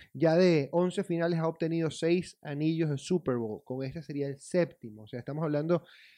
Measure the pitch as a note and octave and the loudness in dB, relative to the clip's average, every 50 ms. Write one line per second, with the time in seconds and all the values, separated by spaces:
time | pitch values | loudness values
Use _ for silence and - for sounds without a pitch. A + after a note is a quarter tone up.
0 | - _ - C3 E3 D#3+ D#3+ F3 F#3 F3+ E3 D3 C#3 C3+ E3+ E3+ F3+ F3+ - G3+ | -20 _ -2 2 2 4 6 6 6 6 6 4 2 2 0 0 0 0 0 -2
1 | F#3+ - E3+ E3+ E3+ F3 E3+ E3 D#3+ E3 E3 - E3 D#3+ E3 E3 D#3+ D3+ - - | -2 -2 0 0 0 0 0 0 0 -2 -2 -2 -2 -2 0 0 -2 -2 -2 -2
2 | D#3+ E3 F3 F#3 - - - _ - D3+ C#3+ C#3+ D#3 D#3 E3 D#3+ D#3+ D3+ C#3+ C3+ | 0 2 2 2 0 -4 -10 _ -10 -8 -4 -2 0 0 2 0 0 0 -2 -4
3 | - - F#3 E3 - C3+ B2 A#2+ A2+ G#2+ G#2+ - - - B2+ C3 C3+ - - E3+ | -2 0 -2 0 0 0 -2 0 -2 -4 -6 -8 -8 -8 -6 -6 -6 -6 -8 -10
4 | D3 - C#3+ C#3+ C#3 C#3 C3+ - - - - F3+ E3 E3 - _ - A2 G#2+ G#2+ | -10 -8 -6 -6 -4 -6 -6 -10 -6 -2 0 2 2 0 -2 _ -16 -16 -16 -18
5 | G#2+ - C3 A#2+ - C#3 C#3+ D#3 E3 D#3 D3 D3 D#3 E3 E3+ E3 - - - - | -16 -14 -12 -10 -10 -8 -6 -4 -2 0 0 0 2 2 2 0 0 -4 -18 -20
6 | - - _ | -20 -20 _